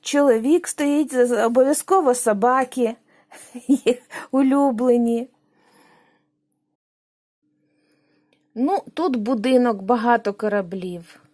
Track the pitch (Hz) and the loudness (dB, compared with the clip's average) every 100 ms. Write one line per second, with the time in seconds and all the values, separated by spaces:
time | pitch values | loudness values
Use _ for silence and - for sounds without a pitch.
0 | - 285 285 226 233 339 349 - 285 285 | -2 2 2 2 2 0 0 -4 0 0
1 | 285 254 247 240 226 240 262 294 - 381 | 0 0 0 2 0 2 2 2 2 2
2 | 294 247 233 208 233 254 254 262 233 233 | 2 0 0 0 2 0 -2 -2 -4 -4
3 | _ _ _ - - 247 - 269 - 247 | _ _ _ -20 -18 -18 -2 0 0 -2
4 | _ - - 262 269 277 277 226 254 240 | _ -18 -4 0 2 2 2 0 2 2
5 | 233 233 254 _ _ _ _ _ _ _ | 2 -2 -6 _ _ _ _ _ _ _
6 | _ _ _ _ _ _ _ _ _ _ | _ _ _ _ _ _ _ _ _ _
7 | _ _ _ _ _ _ _ _ _ _ | _ _ _ _ _ _ _ _ _ _
8 | _ _ _ _ _ 220 269 392 - - | _ _ _ _ _ -4 -2 -2 -4 -4
9 | 302 247 208 247 233 254 247 208 190 240 | -2 -2 -2 -2 2 2 2 -2 -2 -2
10 | 233 240 226 202 214 202 180 190 185 175 | 2 0 0 -6 -4 -4 -4 -8 -10 -12
11 | 170 - _ | -14 -20 _